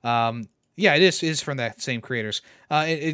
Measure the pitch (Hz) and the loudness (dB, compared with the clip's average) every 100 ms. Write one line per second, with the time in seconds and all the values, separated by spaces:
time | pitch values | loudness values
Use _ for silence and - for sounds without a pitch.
0 | 120 117 117 117 110 _ _ - 196 147 | 0 0 0 -2 -12 _ _ 0 4 6
1 | 185 - 160 156 - 135 117 - - 120 | 4 4 -2 -2 -4 -4 -4 -6 -6 -6
2 | - 123 107 104 - - _ 151 156 160 | -4 -6 -4 -8 -12 -20 _ 0 0 -2
3 | 160 | -2